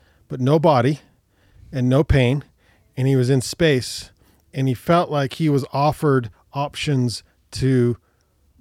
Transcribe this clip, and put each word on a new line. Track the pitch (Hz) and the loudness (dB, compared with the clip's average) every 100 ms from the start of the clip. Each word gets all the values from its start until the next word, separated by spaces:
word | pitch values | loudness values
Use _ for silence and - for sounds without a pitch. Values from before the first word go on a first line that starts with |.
| _ _ - | _ _ -14
but | 139 | -4
no | 127 160 | 0 2
body | 160 135 120 151 _ _ _ _ _ _ - | 4 2 2 -2 _ _ _ _ _ _ -10
and | 139 123 | -4 0
no | 131 | 2
pain, | 160 143 123 139 - _ _ _ _ - | 2 2 2 0 -6 _ _ _ _ -4
and | 131 | 0
he | 135 | 2
was | 123 | 2
in | 135 | 0
space, | - - 165 131 - - - _ _ _ _ | -2 0 0 0 -2 -12 -16 _ _ _ _
and | - 135 | -4 -2
he | |
felt | 123 - 170 170 | -2 0 0 0
like | 147 139 | -2 -4
he | - 160 | -2 0
was | 143 127 | 0 -2
offered | 135 147 139 156 135 113 - _ | -2 -2 0 0 0 -2 -12 _
options | 139 143 - - 135 123 110 - _ _ | -8 -8 -8 -4 -2 -2 -6 -14 _ _
to | - 131 131 120 117 _ _ _ _ _ _ | -4 0 2 0 -2 _ _ _ _ _ _